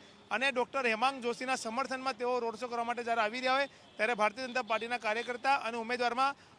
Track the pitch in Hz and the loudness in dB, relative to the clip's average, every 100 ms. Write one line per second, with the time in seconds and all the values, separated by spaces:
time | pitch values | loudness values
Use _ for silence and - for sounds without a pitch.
0 | - - - 208 277 254 240 269 240 220 | -4 -20 -4 0 2 2 0 0 2 2
1 | 262 269 240 233 254 254 226 240 254 262 | 2 0 -4 -2 -2 -2 -2 -4 -2 -2
2 | 262 254 247 247 233 220 247 240 233 240 | -4 -2 0 0 -2 -4 -6 -4 -2 -2
3 | 233 233 214 254 254 269 277 - - - | 0 2 2 2 2 2 0 -6 -18 -2
4 | 220 208 214 220 254 254 220 220 233 240 | 0 4 2 2 -4 -2 0 -2 -2 -2
5 | 226 226 240 240 269 277 226 233 226 247 | 0 -2 -2 -2 2 2 0 -4 -4 0
6 | 240 240 269 - - | 0 2 2 0 -16